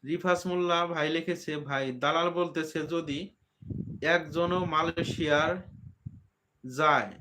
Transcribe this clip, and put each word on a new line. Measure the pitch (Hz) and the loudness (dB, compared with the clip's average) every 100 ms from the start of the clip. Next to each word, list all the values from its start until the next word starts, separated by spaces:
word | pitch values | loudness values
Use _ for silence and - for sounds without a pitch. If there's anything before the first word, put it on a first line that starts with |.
| 135 | -4
রিফাস | 175 180 175 185 | -2 2 2 2
মোল্লা | 180 175 170 170 | 0 2 2 2
ভাই | 170 151 | 0 0
লিখেছে, | 165 165 170 - 151 | 0 -2 -4 -4 -6
"ভাই, | 143 135 135 | -2 -2 -2
দালাল | 127 143 160 175 | 0 2 2 2
বলতেছে | 170 170 160 156 160 156 | 0 -2 -2 -4 -4 -2
যদি | 165 156 143 196 _ _ _ - - - - | -4 -2 -6 -6 _ _ _ -10 -8 -8 -4
একজনও | 151 170 156 156 175 180 | 2 2 2 -2 0 2
মালয়েশিয়ার | 175 156 170 170 165 - 151 147 160 185 185 - - - - - _ _ _ _ 131 127 | 2 2 2 0 -2 -2 2 4 4 -2 -8 -18 -20 -16 -16 -16 _ _ _ _ -12 0
যায় | 156 139 107 - | 4 4 2 -10